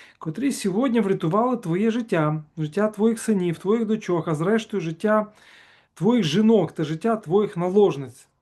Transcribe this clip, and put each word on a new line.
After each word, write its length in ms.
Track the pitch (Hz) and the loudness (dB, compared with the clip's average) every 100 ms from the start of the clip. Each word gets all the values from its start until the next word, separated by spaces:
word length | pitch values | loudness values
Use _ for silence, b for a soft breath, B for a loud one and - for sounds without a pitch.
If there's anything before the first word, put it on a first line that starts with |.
| B B | B B
котрі 340 | 160 175 269 | -10 -4 -4
сьогодні 480 | - 196 190 269 226 | -2 -2 0 0 2
врятували 560 | 196 190 165 202 247 233 | 0 0 0 2 0 0
твоє 340 | 165 180 226 | -2 0 0
життя, 540 | 233 226 170 151 156 - - | 0 -2 0 0 -2 -6 -8
життя 300 | 151 196 214 | -6 -2 -2
твоїх 320 | 208 226 226 | 2 0 0
синів, 380 | - 202 175 160 | 0 0 0 -2
твоїх 280 | 185 233 220 | -2 0 0
дочок, 420 | 214 - 175 175 | -2 -2 -2 -2
а 60 | |
зрештою 460 | 151 175 220 - 196 | -2 0 0 -2 -6
життя 460 | 165 165 214 214 208 - b b b b b | -6 -4 0 0 -2 -10 b b b b b
твоїх 300 | - 185 240 | -2 2 2
жінок 480 | 156 175 220 220 165 | 2 2 4 4 2
та 120 | - | -2
життя 320 | 151 160 226 220 | -6 -4 -2 -4
твоїх 400 | 156 202 202 170 | 0 0 0 -2
наложниць. 720 | 180 202 196 139 131 - _ _ | 0 4 4 2 -10 -16 _ _